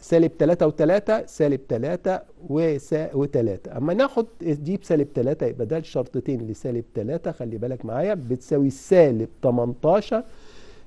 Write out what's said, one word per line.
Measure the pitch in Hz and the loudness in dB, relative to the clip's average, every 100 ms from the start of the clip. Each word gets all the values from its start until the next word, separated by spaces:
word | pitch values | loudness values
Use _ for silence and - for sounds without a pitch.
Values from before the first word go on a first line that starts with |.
سالب | - 165 190 - | 2 4 4 4
تلاتة | 156 175 156 | 2 4 2
وتلاتة، | 151 156 196 214 220 - | 2 2 2 2 -2 -2
سالب | - 147 135 - | 0 0 0 -2
تلاتة | 120 135 175 190 185 - - 160 | -4 -2 -4 -2 -4 -6 -16 -4
وسا-، | 143 165 143 - 156 160 139 | 0 0 0 -2 -4 -2 -2
وتلاتة. | 139 131 113 95 - 120 | 0 0 0 -2 -8 -6
أما | 147 | -2
ناخد | 190 269 240 226 - | 0 0 0 -4 -4
دي | 170 147 147 196 | -4 -4 -4 -6
بسالب | - 160 143 | 0 0 0
تلاتة | - 120 151 127 | 0 -2 0 -2
يبقى | 123 110 | -4 -4
ده | 160 | -4
الشرطتين | 151 143 123 127 120 127 113 | -4 -6 -4 -4 -4 -4 -6
لسالب | 107 131 120 117 - | -8 -6 -6 -6 -6
تلاتة، | 107 165 - | -4 -4 -6
خلي | 156 117 110 | -8 -8 -6
بالك | 120 123 113 | -6 -6 -6
معايا، | 120 190 | -4 -2
بتساوي | 196 120 127 - 147 139 | -4 -4 -6 -2 0 2
سالب | - - 185 151 113 113 - | 0 4 8 8 4 -4 -2
تمنتاشر | 131 123 120 120 151 202 - 226 254 - - - - - | 0 2 0 0 2 2 2 -4 -4 -16 -20 -20 -20 -20